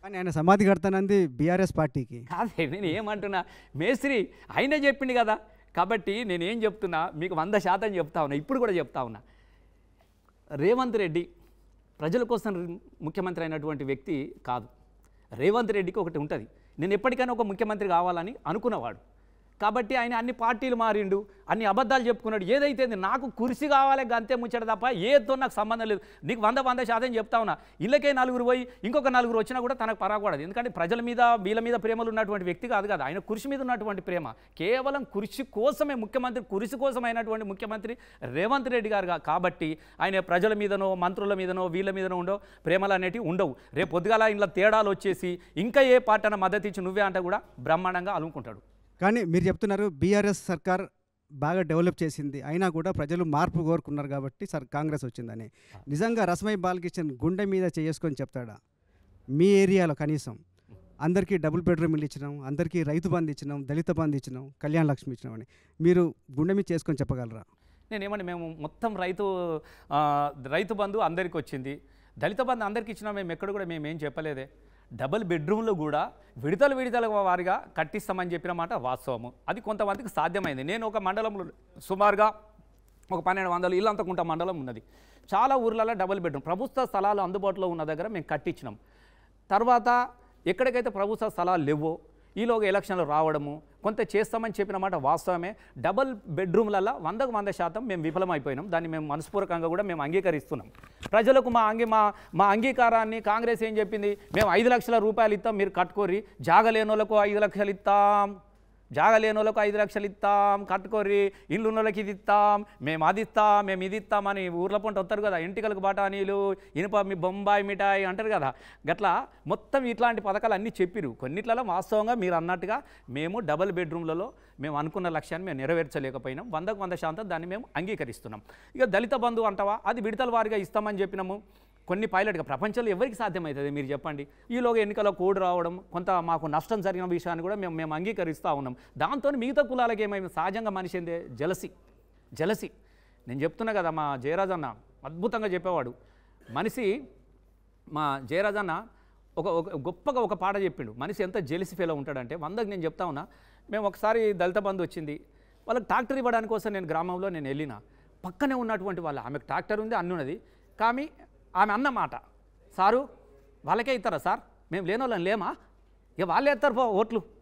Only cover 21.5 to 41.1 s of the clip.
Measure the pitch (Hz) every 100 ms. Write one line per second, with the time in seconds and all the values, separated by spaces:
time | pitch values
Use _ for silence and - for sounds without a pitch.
21.5 | 180 220 202 247 269 240 233 220 214 180
22.5 | 262 285 254 254 208 190 247 254 - 240
23.5 | 254 294 277 269 269 247 233 220 254 233
24.5 | 233 220 214 240 226 202 285 214 262 247
25.5 | - 208 226 220 202 - - 139 233 214
26.5 | 254 262 247 233 233 254 226 220 233 220
27.5 | 156 - - 185 285 285 269 254 247 240
28.5 | 254 247 - 202 294 269 254 240 226 220
29.5 | 254 247 254 220 214 190 208 202 147 160
30.5 | 202 240 170 170 233 233 240 240 233 190
31.5 | 220 233 240 220 226 226 220 214 208 180
32.5 | 175 240 208 202 185 135 180 - 220 277
33.5 | 277 262 240 214 196 185 180 139 110 -
34.5 | - 170 254 262 277 254 196 214 - 262
35.5 | 208 247 - 294 262 214 262 247 240 202
36.5 | 196 226 254 269 247 240 233 220 220 208
37.5 | 190 220 214 220 247 - - 117 131 202
38.5 | 277 254 247 214 208 185 170 - 165 180
39.5 | - 160 156 - - 175 190 180 175 214
40.5 | 214 208 196 190 185 175